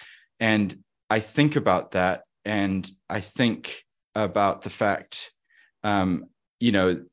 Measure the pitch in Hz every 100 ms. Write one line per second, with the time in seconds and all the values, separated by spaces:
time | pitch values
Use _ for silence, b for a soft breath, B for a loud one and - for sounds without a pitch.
0 | B B B - 113 107 98 - _ _
1 | - 110 - - 147 147 - 92 - 95
2 | 92 - - _ 104 107 98 95 90 -
3 | - 104 - - 120 - - - - _
4 | _ 107 101 104 101 - 98 - 104 82
5 | - - - _ b b b _ 107 101
6 | 92 87 - _ _ _ 117 101 92 87
7 | -